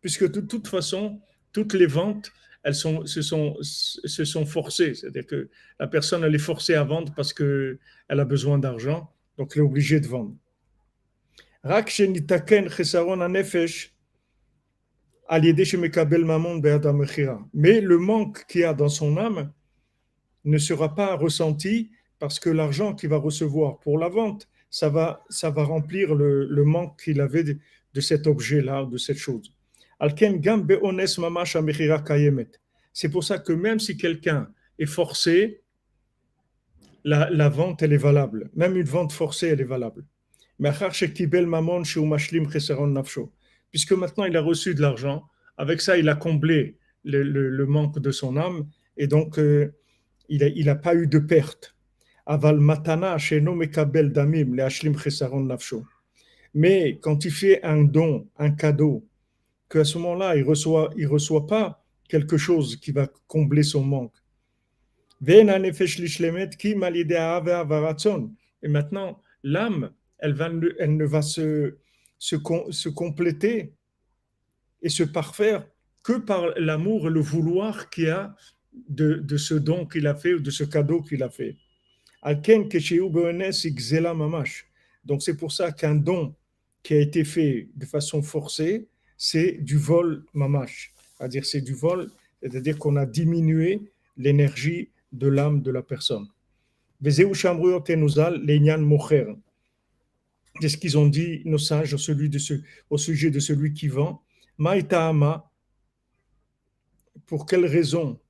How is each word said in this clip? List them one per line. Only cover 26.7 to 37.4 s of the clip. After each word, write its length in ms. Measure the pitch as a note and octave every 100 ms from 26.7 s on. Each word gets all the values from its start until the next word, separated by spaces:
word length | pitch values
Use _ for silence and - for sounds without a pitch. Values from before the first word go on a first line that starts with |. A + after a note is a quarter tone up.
| E3 F3 -
qu'il 220 | - D3
avait 240 | C#3 D3
de, 140 | D#3 C#3+ _ _ _
de 80 | C#3
cet 260 | C3+ D3+ D3+
objet-là, 600 | D3 - D3 C3 C#3 C3+
de 100 | A#2+
cette 220 | - C#3
chose. 360 | - A#2+ - _ _ _ _ _
Al 160 | D3
ken 260 | D3 G#3 F#3
gam 220 | D#3 A3
be'ones 560 | D#3 F#3+ G3+ F#3 F#3+ -
mamash 380 | E3+ E3+ F3 E3
hamechira 440 | D#3 D3+ D3+ D3+
kayemet. 520 | D3 D3 D3 C3+ A2+ _ _ _ _
C'est 160 | - D#3+
pour 120 | D#3+
ça 160 | D#3 F#3+
que 140 | -
même 260 | D#3+ G3+ A3
si 200 | A3 E3
quelqu'un 520 | F3 E3 F3 D3 A2+ _ _ -
est 80 | D3
forcé, 760 | D3 E3+ - - E3+ A3 G#3 _ _ _ _ _ _ _ _ _ _ _ _ _ _
la, 240 | D3 D3 D#3+
la 220 | E3